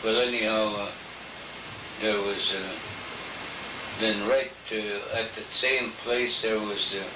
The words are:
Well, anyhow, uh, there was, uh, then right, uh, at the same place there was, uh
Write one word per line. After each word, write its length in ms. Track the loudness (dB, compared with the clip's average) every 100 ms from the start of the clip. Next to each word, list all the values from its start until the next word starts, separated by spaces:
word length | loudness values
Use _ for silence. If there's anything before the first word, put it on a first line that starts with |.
Well, 200 | 4 4
anyhow, 540 | 4 4 4 4 4
uh, 160 | 2 -4 -6 -12 -12 -12 -12 -12 -12 -10 -10 -10 -2
there 180 | 2 4
was, 320 | 2 2 2
uh, 240 | 0 -2 -6 -6 -8 -8 -8 -8 -8 -8 -8 -8 -8 -6 0
then 280 | 2 2 4
right, 240 | 4 4 -6 -4
uh, 460 | -4 -2 -4 -2 -2
at 160 | -2
the 80 | -4 -4
same 400 | 0 4 4 2 -4
place 380 | 0 2 4 2
there 180 | 2 2
was, 340 | 0 0 0
uh 220 | -2 -4